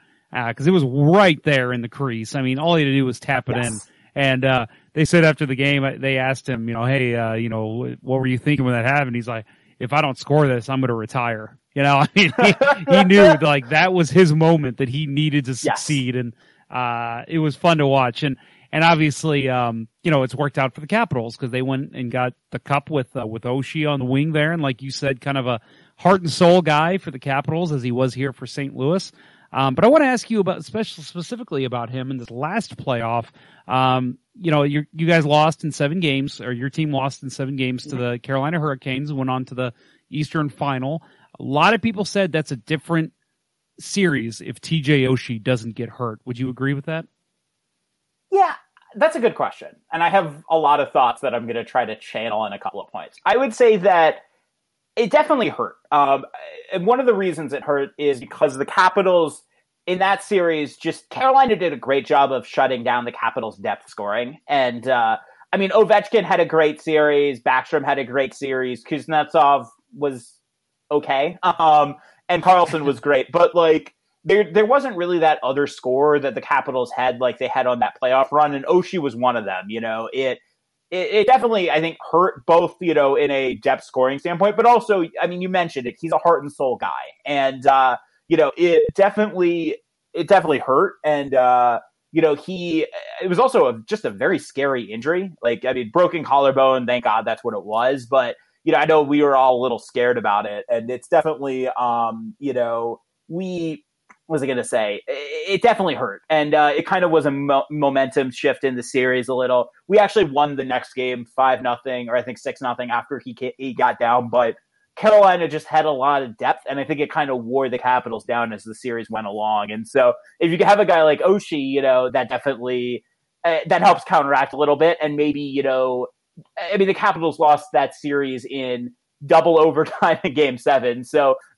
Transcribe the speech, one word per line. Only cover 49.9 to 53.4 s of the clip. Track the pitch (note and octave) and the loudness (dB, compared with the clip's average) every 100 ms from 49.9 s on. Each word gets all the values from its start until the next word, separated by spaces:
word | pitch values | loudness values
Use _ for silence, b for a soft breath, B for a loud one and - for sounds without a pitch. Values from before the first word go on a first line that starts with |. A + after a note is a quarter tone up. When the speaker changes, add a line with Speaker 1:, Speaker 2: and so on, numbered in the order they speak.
Speaker 2:
And | D#3+ | -2
I | E3+ | 2
have | F#3+ E3 D3 - | 2 0 -6 -2
a | D#3+ | 0
lot | D3+ D3 | 2 2
of | C#3 | 2
thoughts | D3+ B2 A#2+ | 2 2 0
that | C3+ | -4
I'm | A#2+ A#2 | -4 -6
gonna | A#2 | -8
try | A#2 C3 A#2+ | -4 -2 -2
to | G#2+ | -6
channel | - A#2 A#2 G#2+ G#2+ | -10 -8 -4 -4 -4
in | |
a | G2+ | -8
couple | - G2+ | -10 -12
of | - | -12
points. | G2 D#2+ - - | -14 -16 -6 0
I | |
would | A3+ | 0